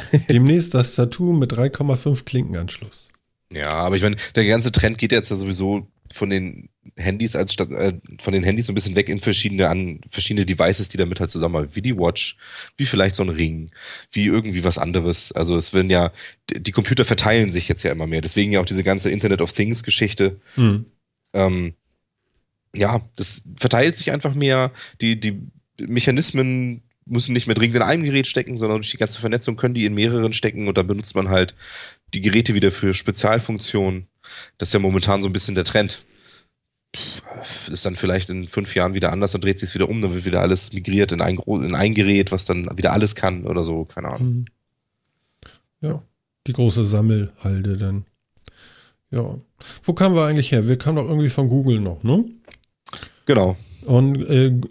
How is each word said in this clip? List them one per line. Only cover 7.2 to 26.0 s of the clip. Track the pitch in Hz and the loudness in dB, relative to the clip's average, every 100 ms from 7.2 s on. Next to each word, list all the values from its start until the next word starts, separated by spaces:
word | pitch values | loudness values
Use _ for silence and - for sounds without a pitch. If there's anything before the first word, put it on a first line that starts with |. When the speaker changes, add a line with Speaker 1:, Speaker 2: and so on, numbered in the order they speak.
| 113 80 | -2 -2
Speaker 3:
als | 95 | -2
statt, | - 92 | -2 -4
äh, | - 98 87 - - | -2 -4 -4 -10 -10
von | - | -2
den | 95 | 0
Handys | 90 107 117 | 2 0 0
so | |
ein | 98 | -2
bisschen | - 95 | 0 0
weg | - | 0
in | 101 | -2
verschiedene | - - 98 95 90 | 0 0 0 0 2
an-, | 87 90 76 - | 0 -4 -8 -10
verschiedene | - - 104 92 | -6 -2 0 0
Devices, | 87 85 98 101 | 2 2 2 -2
die | 92 | -2
damit | 87 90 | -2 -2
halt | 90 | -4
zusammenarbeiten, | 80 85 82 71 87 | -2 -2 -2 -4 -4
wie | |
die | 113 104 | -4 0
Watch, | 85 - - - - - - - | 0 0 -6 -8 -18 -18 -14 -6
wie | 139 | -2
vielleicht | 98 95 95 | 2 2 2
so | |
ein | 92 | -2
Ring, | 80 80 80 80 - - - - | -2 -2 -4 -10 -16 -18 -18 -8
wie | 104 104 | -2 2
irgendwie | 104 110 90 | 2 0 -2
was | 87 82 | 0 0
anderes. | 82 90 85 82 - | 0 0 0 0 -2
Also | - 85 87 | -2 0 0
es | - 95 | 0 0
werden | 92 | 2
ja, | 90 85 - - - - | 2 2 -2 -16 -18 -10
d-, | - | -8
die | - | -2
Computer | 117 101 120 117 | -2 2 2 2
verteilen | 107 107 113 101 | 2 4 4 2
sich | 87 - | 0 -2
jetzt | 82 | -2
ja | 78 | -2
immer | 78 80 | -2 -2
mehr. | 80 | -2
Deswegen | 82 104 101 | -2 0 2
ja | 101 | 2
auch | 90 | 2
diese | 95 | 0
ganze | 92 98 101 | 0 0 0
Internet | 101 107 92 | 0 0 0
of | 85 | 0
Things | - 104 113 | -2 -2 -2
Geschichte. | - - 107 - 98 95 _ - | -2 0 0 2 0 0 _ 2
Speaker 2:
Mhm. | 113 101 113 _ _ _ _ | 4 4 -2 _ _ _ _
Speaker 3:
Ähm, | 98 95 92 87 82 _ _ _ _ _ _ _ _ _ 104 | 0 2 2 -4 -8 _ _ _ _ _ _ _ _ _ -2
ja, | 110 120 - - | 0 0 -4 -2
das | 120 - - - | 0 0 -4 -4
verteilt | 123 117 156 - | 2 4 4 2
sich | - | -2
einfach | 139 143 139 | -2 -2 0
mehr. | 139 131 127 - - - | 2 2 2 -4 -18 -4
Die, | 113 113 | -2 0
die | 107 101 - - _ - | -2 -6 -10 -20 _ -14
Mechanismen | - 120 | -6 0